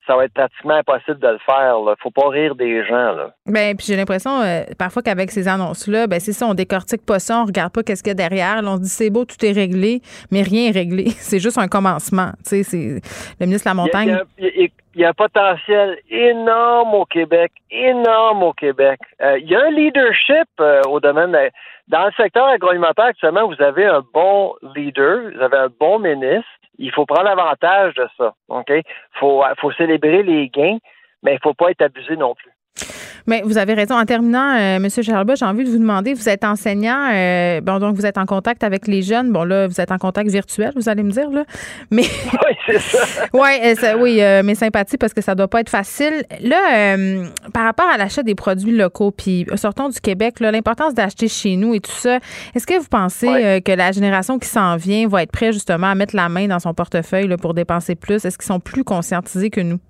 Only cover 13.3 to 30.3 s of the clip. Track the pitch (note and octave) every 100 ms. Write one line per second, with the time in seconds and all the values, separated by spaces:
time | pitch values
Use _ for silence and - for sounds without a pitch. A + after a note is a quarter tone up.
13.3 | - F3+ G3 G3+ F#3 F3 F3+ A3 G#3 F#3+
14.3 | _ F#3 - F3 _ _ F3 E3+ E3+ G#3
15.3 | G#3+ G3 F3 - G#3 G3+ E3 _ A3+ A#3+
16.3 | A#3 A3+ A3+ A#3 A#3+ A#3 G#3 F3 E3+ E3
17.3 | E3 E3+ _ _ A3+ B3+ B3 A#3 A3 A3
18.3 | G#3 F3 D3 D3 C3 C3+ C3+ - _ C3+
19.3 | C3+ D#3+ F#3 D4 D4+ D4+ C#4 B3+ G3 -
20.3 | D4 E4 - D3+ C#3+ C3+ D3 C#3+ C#3+ F3
21.3 | E3 C3+ - - - _ D#3 F#3+ - G#3+
22.3 | - C4+ B3 F3+ F3+ E3+ D#3 A#3 A3+ D#3+
23.3 | E3+ A3 C#3+ C#3+ C#3 G#3 D#3 B2+ D3+ F#3
24.3 | G3+ F#3+ - C3+ C#3+ C#3+ C3+ C#3 G#3+ A3+
25.3 | - B2+ C3+ C3 B2 D#3 G#3+ G3 C#3+ C3
26.3 | F3+ A#3 - _ _ C3+ - D3 D3 G3
27.3 | F#3+ E3+ C#3+ F3 F#3+ F#3+ C#3+ B2 _ A#2+
28.3 | - _ B2 B2 D3 D#3+ - - - C#3
29.3 | C3+ C3+ - D3 C3 E3 D#3 D3+ E3+ G3+